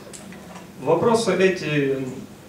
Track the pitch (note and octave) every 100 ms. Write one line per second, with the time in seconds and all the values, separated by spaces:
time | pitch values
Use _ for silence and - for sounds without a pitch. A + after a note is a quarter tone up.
0 | - - - - - - - - C3 E3+
1 | A#3 A3+ F#3 F3+ F#3+ F3 D3+ D3 C#3 C3+
2 | B2+ - - -